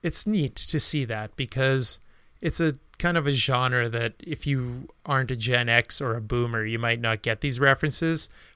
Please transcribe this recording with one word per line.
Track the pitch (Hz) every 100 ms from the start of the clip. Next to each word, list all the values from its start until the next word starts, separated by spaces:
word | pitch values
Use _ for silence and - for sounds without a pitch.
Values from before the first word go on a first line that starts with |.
it's | 170 - -
neat | 214 143 -
to | - 156
see | - 151 120
that | 110 107 -
because | 127 135 135 131 127 - - - - - 165
it's | -
a | 165 139 _ -
kind | 175 170
of | 143
a |
genre | 135 - 127 127 123 117
that | 117 117 -
if | - 147 143
you | 139 123 123 - _
aren't | - 135 123
a | 123
Gen | 110 123 120
X | 117 117 -
or | 135
a | 113
boomer, | 107 120 120 113
you | 110 113
might | 117 117
not | 117 110
get | - 110
these | 143 123
references. | 139 135 156 - 165 160 - - -